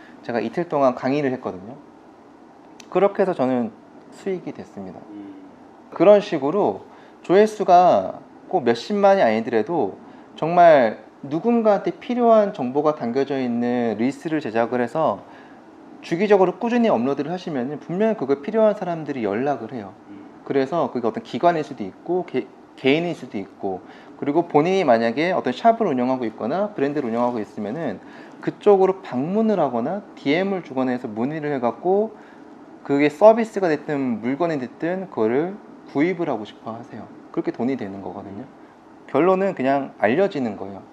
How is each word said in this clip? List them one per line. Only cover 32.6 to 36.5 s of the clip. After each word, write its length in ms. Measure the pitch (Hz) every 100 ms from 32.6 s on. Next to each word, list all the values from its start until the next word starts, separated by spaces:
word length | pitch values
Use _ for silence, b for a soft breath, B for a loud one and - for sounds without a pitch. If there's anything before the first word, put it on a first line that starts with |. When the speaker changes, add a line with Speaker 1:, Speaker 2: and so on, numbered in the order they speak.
| - -
Speaker 1:
그게 260 | - 143 147
서비스가 600 | 143 208 226 220 - 185
됐든 520 | 147 147 147 131 110
물건이 380 | 117 139 170 151
됐든 500 | 123 - 165 185 190
그거를 480 | - 110 123 170 202 - - -
구입을 360 | 139 170 180 160
하고 160 | 117
싶어 300 | 104